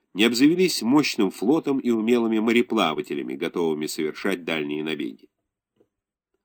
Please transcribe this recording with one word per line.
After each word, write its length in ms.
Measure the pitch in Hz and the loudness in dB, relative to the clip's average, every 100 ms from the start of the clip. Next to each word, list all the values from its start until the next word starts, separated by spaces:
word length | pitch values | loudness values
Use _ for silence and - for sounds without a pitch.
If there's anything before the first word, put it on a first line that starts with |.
| _ | _
не 120 | 90 | 0
обзавелись 580 | 113 117 143 175 185 - | 2 4 4 4 2 0
мощным 480 | 110 147 135 - 190 | 2 2 2 0 -2
флотом 480 | - 104 160 151 135 | 0 0 0 0 -2
и 120 | 120 | 0
умелыми 480 | 113 110 120 113 110 | 0 2 2 2 0
мореплавателями, 960 | 110 113 120 110 85 76 73 71 62 | 2 2 2 0 0 -2 -6 -6 -8
готовыми 520 | 67 82 87 82 76 76 | -6 -6 -2 -2 -2 -4
совершать 580 | - 78 - 101 90 | -4 -6 -4 -6 -4
дальние 400 | 82 80 73 76 | -4 -4 -4 -6
набеги. 440 | 78 76 62 53 _ _ _ _ _ _ _ _ _ _ _ _ | -6 -6 -8 -10 _ _ _ _ _ _ _ _ _ _ _ _